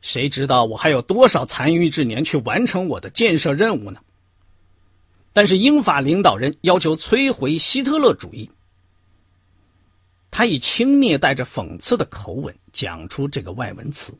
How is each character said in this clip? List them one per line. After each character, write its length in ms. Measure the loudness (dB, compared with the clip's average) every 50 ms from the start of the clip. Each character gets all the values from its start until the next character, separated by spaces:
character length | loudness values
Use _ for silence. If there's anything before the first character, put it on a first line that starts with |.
谁 260 | -6 -6 -4 -2 -2 -4
知 180 | -2 -4 -2
道 200 | 2 4 2 2
我 100 | 2 -2
还 140 | 0 0 2
有 120 | 2 2
多 240 | 0 _ 4 4 4
少 200 | 4 4 0 -2
残 280 | -4 -6 -2 0 0 2
余 160 | 2 2 0
之 140 | 0 0 -2
年 180 | -2 -2 -4
去 140 | -4 -2 -2 -4
完 260 | -2 -2 -2 0 0
成 240 | 0 -2 -2 -4 -4
我 100 | -8 -8
的 100 | -10 -8
建 280 | -2 0 2 2 2 2
设 160 | 0 0 0
任 240 | 0 0 0 0 -4
务 120 | -6 -10
呢？ 120 | -16 -18 _ _ _ _ _ _ _ _ _ _ _ _ _ _ _ _ _ _ _ _ _ _ _ _ _ _
但 160 | _ 2 4 4
是 100 | 4 4
英 240 | 4 4 4 4
法 200 | 2 2 0 0
领 200 | 2 0 0 4
导 140 | 4 2 2
人 220 | 2 -2 -4 -4 _
要 160 | 2 2 2 2
求 160 | 2 0 -2
摧 380 | -2 0 0 0 2 2 0
毁 260 | 0 0 -2 -2 0 0
希 240 | 0 0 0 0 0
特 140 | 0 0 4
勒 160 | 4 4 2
主 200 | 2 -6 -16 -14
义。” 160 | -16 -16 -16 _ _ _ _ _ _ _ _ _ _ _ _ _ _ _ _ _ _ _ _ _ _ _ _ _ _ _ _ _ _ _ _ _ _ _ _
他 160 | -2 0 0
以 140 | 0 0 0
轻 400 | -2 -2 0 0 2 4 4 4
蔑 180 | 4 4 2 2
带 160 | 2 0 0
着 120 | 0 -4
讽 340 | -8 -6 -10 -10 -10 -12 -10
刺 160 | -4 -2 -2
的 80 | -2 -2
口 280 | -6 -8 -16 -14 -10 -10
吻 200 | -8 -10 -10 -12 _ _ _ _
讲 340 | -6 -6 -6 -8 -10 -14 -14
出 180 | -8 -6 -6 -6
这 140 | -6 -8
个 120 | -10 -8 -10
外 180 | -10 -10 -10 -10
文 160 | -12 -12 -12 -10
词。 200 | -10 -12 -12 -14 _